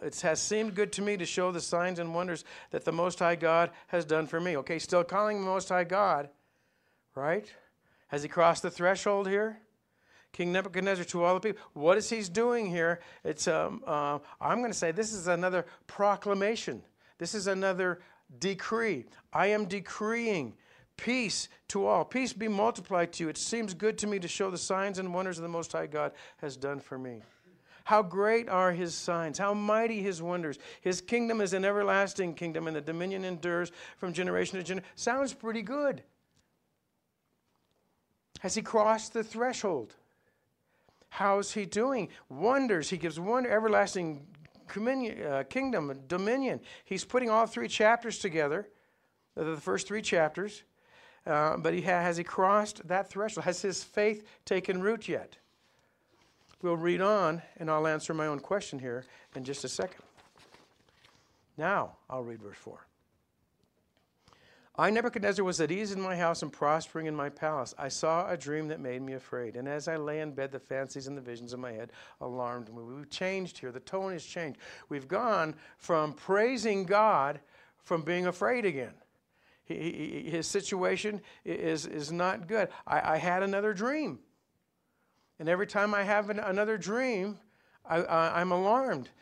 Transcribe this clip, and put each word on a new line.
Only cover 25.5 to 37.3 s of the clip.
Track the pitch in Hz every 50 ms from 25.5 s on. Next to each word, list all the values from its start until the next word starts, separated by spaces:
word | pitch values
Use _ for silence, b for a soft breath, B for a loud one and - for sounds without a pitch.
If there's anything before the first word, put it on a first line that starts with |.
| 165 170 160 -
High | - 160 165
God | 156 151 151 147 143 143 B B B B
has | B 156 147 127
done | 123 135 139 143 139
for | - - 139
me. | 131 131 127 120 110 110 - _ _ _ _ - _ B B B B B
How | - 214 214
great | 208 175 170 196 202 214 226 233 233
are | - - 185 185 185
his | 175 170 180 170 170
signs, | - - - 170 170 165 156 131
how | 139 196 202 208
mighty | 208 208 208 214 220 233 233 226 208
his | 190 202 185 160
wonders. | 165 175 175 180 165 151 139 B B B B B
His | - 180 185 180
kingdom | - - 233 240 233 226 226 220
is | 202 180 190
an | 190 190
everlasting | 196 202 208 202 196 190 196 196 190 - - 185 175 156
kingdom, | - 170 165 156 165 165
and | 160 160
the | 147
dominion | 147 156 165 165 175 190 196 190 185
endures | 185 180 160 156 175 170 175 175 170 B B B B B
from | - 196 180 165
generation | 180 180 180 180 180 180 175 190
to | 185 175
generation." | 160 185 190 - - -
Sounds | - - 233 247 269 277 262 -
pretty | - - 226 220 233
good. | 202 220 269 294 294 277 202 151 - _ _ _ _ _ _ _ _ _ _ _ _ _ _ _ _ _ _ _ _ _ _ _ _ _